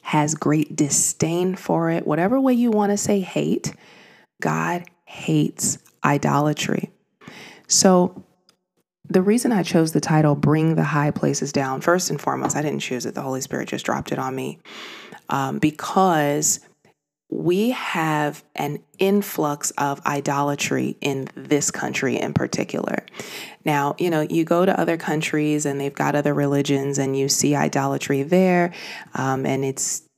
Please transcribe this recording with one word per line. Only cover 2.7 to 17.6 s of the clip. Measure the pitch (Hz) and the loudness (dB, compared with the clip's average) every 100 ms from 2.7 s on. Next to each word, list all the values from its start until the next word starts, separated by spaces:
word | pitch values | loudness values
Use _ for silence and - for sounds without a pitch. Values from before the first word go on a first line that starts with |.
wanna | 214 202 202 | 2 2 0
say | - 202 | 2 0
hate, | 180 151 151 - - - - - - - _ _ | 0 -4 -2 -2 -4 -10 -20 -20 -20 -20 _ _
God | - 160 165 175 175 _ | -4 -2 -2 -4 -8 _
hates | - - - 156 - - - - _ _ | -20 -10 0 2 2 -2 -4 -4 _ _
idolatry. | - 143 147 143 151 147 - - - _ _ _ - - - - - | 0 2 2 2 2 0 -2 -4 -6 _ _ _ -20 -20 -20 -20 -2
So | - 190 185 180 - - _ _ _ _ _ _ _ - | 4 6 6 4 -2 -20 _ _ _ _ _ _ _ 0
the | 185 | 2
reason | 190 233 240 | 4 2 2
I | 214 | 0
chose | 165 175 160 | 2 2 2
the | 156 | 0
title, | - 156 151 143 | 2 4 4 4
Bring | 143 156 160 160 | 2 4 2 2
the | |
High | 151 147 147 | 0 2 0
Places | - 147 139 143 | 0 -2 0 -2
Down, | - 135 135 | -2 -2 -2
first | 151 180 175 | 2 2 0
and | 151 | -4
foremost, | - 135 - 143 | -4 -2 -2 -2
I | |
didn't | 147 143 | -2 -4
choose | - 123 123 | -6 -6 -6
it. | |
The | - | -8
Holy | 135 131 | -6 -6
Spirit | 131 139 120 | -6 -6 -6
just | 135 | -6
dropped | - 131 - | -2 -4 -2
it | 143 | -6
on | 131 | -4
me, | 131 131 - - - - - - - _ | -6 -8 -10 -18 -18 -18 -18 -20 -20 _
um, | 139 165 147 | -4 -2 0
because | 151 - - - 190 160 143 147 151 - - _ _ _ _ _ _ | 0 0 -2 2 4 4 2 2 0 -2 -6 _ _ _ _ _ _
we | - 156 185 | -2 0 2